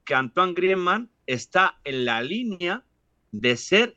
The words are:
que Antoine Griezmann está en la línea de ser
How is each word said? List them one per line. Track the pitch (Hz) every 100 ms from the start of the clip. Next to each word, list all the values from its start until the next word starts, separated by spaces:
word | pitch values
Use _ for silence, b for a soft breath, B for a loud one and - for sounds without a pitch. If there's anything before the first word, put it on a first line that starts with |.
que | -
Antoine | 135 127 - 185
Griezmann | 175 185 190 175 208 240 _ -
está | 127 - 185 190 -
en | 143 131
la | 123 113
línea | 131 214 240 185 175 220 _ _ _ _ _
de | - 123 120
ser | - 196 240